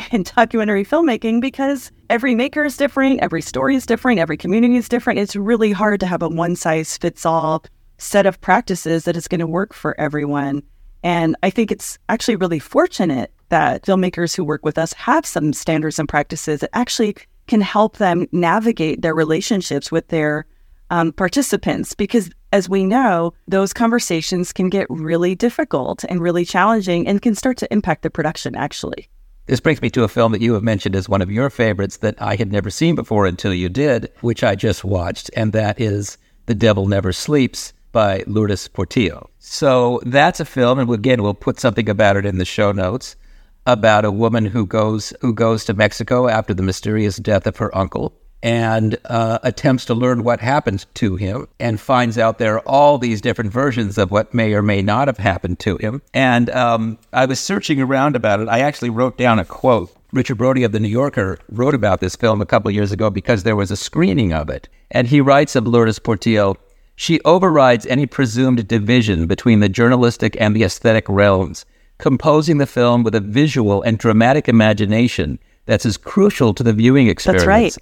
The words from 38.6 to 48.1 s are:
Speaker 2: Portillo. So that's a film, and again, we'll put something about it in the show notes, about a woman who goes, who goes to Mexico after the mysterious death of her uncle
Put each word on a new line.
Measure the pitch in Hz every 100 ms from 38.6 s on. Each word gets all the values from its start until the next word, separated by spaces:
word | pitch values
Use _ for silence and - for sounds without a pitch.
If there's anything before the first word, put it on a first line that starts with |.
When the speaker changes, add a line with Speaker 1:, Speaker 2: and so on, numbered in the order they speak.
| -
Speaker 2:
Portillo. | - 92 - 98 - - _
So | - - 147 127 123 123 123
that's | 135 156 180
a | 156
film, | - 123 131
and | 120
again, | 117 117 127
we'll | 101
put | 101 - -
something | 131 107 110
about | 98 107 101
it | 101
in | 95
the | 90
show | - 104
notes, | 101 92 120 - - - - _ _ -
about | 120 110 107
a | 107
woman | 101 113 117 107
who | 110 101
goes, | 110 107 107 - -
who | 127
goes | 110 113 113 -
to |
Mexico | 101 104 - 110 123 127
after | 110 110
the | 95
mysterious | 95 90 - 107 104 92
death | - 101 113
of | -
her | 107 95
uncle | 95 - 139